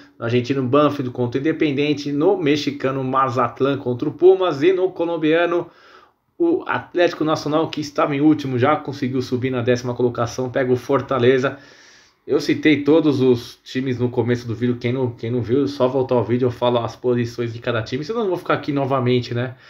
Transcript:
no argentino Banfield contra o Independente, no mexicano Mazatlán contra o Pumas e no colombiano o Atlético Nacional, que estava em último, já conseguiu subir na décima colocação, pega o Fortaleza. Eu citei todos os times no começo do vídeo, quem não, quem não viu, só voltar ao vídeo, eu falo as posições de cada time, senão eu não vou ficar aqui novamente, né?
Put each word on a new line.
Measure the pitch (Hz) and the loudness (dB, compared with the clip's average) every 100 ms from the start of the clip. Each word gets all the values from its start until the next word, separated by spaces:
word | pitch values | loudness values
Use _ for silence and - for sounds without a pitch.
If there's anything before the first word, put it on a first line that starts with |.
| - _ | -20 _
no | |
argentino | 117 123 123 139 | 0 0 0 -2
Banfield | 123 143 147 143 127 | 2 4 4 0 -6
contra | 120 123 135 | -4 -4 -2
o | |
Independente, | 156 156 156 131 147 143 147 | -2 0 0 0 0 -2 -2
no | 143 170 190 | 0 0 2
mexicano | 147 147 139 143 135 135 | 2 0 -2 -4 -4 -2
Mazatlán | 131 131 135 123 117 - 135 139 | -2 0 0 0 -2 0 -2 0
contra | 127 123 147 | -4 -4 -4
o | |
Pumas | - 180 190 185 139 | 4 6 6 2 2
e | 165 | 2
no | 185 185 | 2 -2
colombiano | 180 170 165 156 160 170 170 165 - - - _ _ _ _ | -2 -4 0 2 2 2 0 -4 -14 -20 -20 _ _ _ _
o | 170 - - | 0 0 -2
Atlético | 123 - 175 175 - | -6 -4 0 0 0
Nacional, | 156 156 151 156 151 | -2 -2 -2 -2 -2
que | 151 | -4
estava | 147 - 160 139 | -6 -2 0 4
em | |
último, | 151 147 139 127 | 4 4 0 0
já | 135 | 2
conseguiu | 151 - 123 123 131 | 2 -4 -6 -4 -4
subir | 123 123 131 | -2 -4 -2
na | 127 | -2
décima | 120 120 123 | 0 0 -2
colocação, | 123 123 120 113 - 127 | -2 -2 0 -4 -4 -4
pega | 135 127 | -2 0
o | 123 | 0
Fortaleza. | - 139 131 131 120 135 135 - - - - - _ _ - | 2 -2 0 2 4 4 0 -4 -18 -20 -20 -20 _ _ -2
Eu | 143 | -2
citei | 151 139 156 143 | 0 2 4 4
todos | 143 160 151 123 | 4 4 4 4
os | 131 117 - - | 4 2 -2 -20
times | - 131 131 117 | -8 -6 -4 -2
no | 123 | -2
começo | 120 117 120 120 | 0 0 -2 -4
do | |
vídeo, | 107 123 120 | -4 -2 -2
quem | 120 | -2
não, | 131 127 | -2 -4
quem | 117 113 | -4 -4
não | 123 | -4
viu, | 107 135 139 | 0 0 0
só | - 127 | 0 0
voltar | 135 127 123 | 2 2 0
ao | |
vídeo, | 101 123 127 | 2 0 0
eu | |
falo | 117 123 120 | 0 0 0
as | 113 - | -2 -4
posições | 127 123 117 - 117 | -2 0 -2 -4 -8
de | 110 | -6
cada | - 117 | -4 -4
time, | 110 131 | -4 -6
senão | 151 233 | -4 -4
eu | |
não | 202 | -2
vou | 175 | -4
ficar | - | -2
aqui | 147 - | -2 -2
novamente, | 143 135 135 123 123 120 | -2 0 0 2 0 0
né? | 120 123 123 | -6 -6 -10